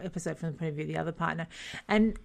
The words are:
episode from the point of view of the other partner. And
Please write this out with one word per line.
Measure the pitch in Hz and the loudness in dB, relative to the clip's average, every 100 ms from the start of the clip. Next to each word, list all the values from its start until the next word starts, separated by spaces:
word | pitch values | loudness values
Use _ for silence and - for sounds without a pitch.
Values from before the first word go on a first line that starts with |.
episode | 175 170 170 147 | -6 -4 -4 -2
from | 165 | -4
the | 143 | -2
point | 160 | -2
of | 147 | -2
view | |
of | 151 | -2
the | 160 | 0
other | 160 | -2
partner. | 160 165 160 160 - - - - | 0 0 0 -4 -10 -10 -8 2
And | 214 220 - | 6 6 2